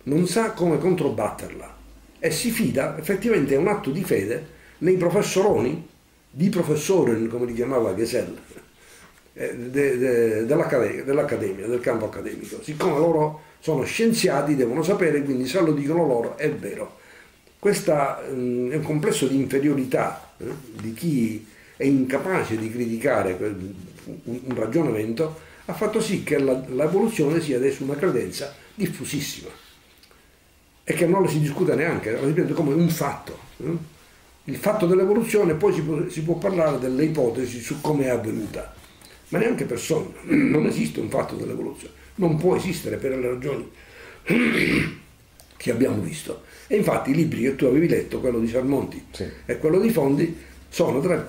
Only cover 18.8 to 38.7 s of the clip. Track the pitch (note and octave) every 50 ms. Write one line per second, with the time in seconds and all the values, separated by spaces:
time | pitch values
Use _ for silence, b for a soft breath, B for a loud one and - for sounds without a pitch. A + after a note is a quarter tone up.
18.8 | D3+ D3+ D3+ D3+ D#3 G#3+ - - C#3+ - C3+ C3+ C3 - - C#3 C#3 D3+ C#3 C3
19.8 | B2+ - - C#3+ A2 - - - - - - - - A#2 D3+ C#3 - A2+ A2 G#2+
20.8 | G#2 A2+ A2 - E3+ E3+ D3 B2+ A#2 A2 G#2+ G#2+ B B B B B B B -
21.8 | C3 C#3 C#3 C3 B2+ B2+ C3+ C#3 - F#3+ F#3 D#3 - - A2+ A2 A2 A2+ A2+ B2
22.8 | A#2+ A2+ A2+ A2+ B2+ C#3+ B2 G#2 F#2+ F#2 F#2 F#2 G#2 G#2+ G2+ F2+ F2+ F#2+ G2 F2+
23.8 | F2+ - - - - A#2 A2 - - A#2+ A#2 B2 - C3 B2 A2+ A2 A2+ A#2+ E3+
24.8 | D#3+ C3+ A2 G#2+ G#2+ A2 A#2 A#2 D#3+ D#3 D#3 B B B B B B - F3 -
25.8 | A3 G#3 G#3+ A3+ F3+ E3 G3 - - - D3 C#3 C3+ C3 B2+ B2+ - - C3 B2+
26.8 | D3+ D#3 F3 G3 A3+ A3 - - D3+ C#3 D#3+ E3 E3 D3 C3 A#2+ C3 C#3 C#3 -
27.8 | C#3 C3+ C#3 - E3+ F3+ C#3+ A#2+ - - - - C#3 C#3 B B B B B -
28.8 | G3 F3 D#3+ - B2+ - - D3+ C#3+ - - - D2+ - - - - - - b
29.8 | b b b b b b b b b b b b b b b b _ _ _ _
30.8 | _ - D#3 D#3+ F3 E3 F#3 G3 F#3 D3+ D3+ D3+ D3+ D3+ D3 - F#3 D3+ C3+ C3
31.8 | D#3 E3+ C3+ F#2+ F2+ A2 A2+ C3+ C3+ C#3 D#3 F3+ D#3 D#3 D3 D#3 D#3+ C#3 C#3+ E3
32.8 | E3+ D#3 D#3+ - D3 C#3+ - - - - - - - - - - A#2 D3 E3+ E3
33.8 | - b b b b b b b b b b b _ - C3 - - G3+ G#3 -
34.8 | F3 E3+ F#3 F#3 F#3+ F#3+ G#3 A#3 A3+ - - G#3 F#3+ E3+ D3+ D3+ G#3 G3+ F3 -
35.8 | C#3+ D3 D#3+ D3 F3 - - D#3+ D3+ E3+ E3 D#3+ - G3 F#3+ F3 D#3+ D3+ C#3+ B2
36.8 | B2 C3 B2+ C3 D#3 D#3 D#3 D3+ B2+ A#2 A2+ C3 C3 A#2+ A2+ A#2+ A2 - D3+ -
37.8 | - D3+ D3+ C#3 C3+ C3 B2 A2+ G#2+ A2 A2 A2+ G#2+ G2 - - - -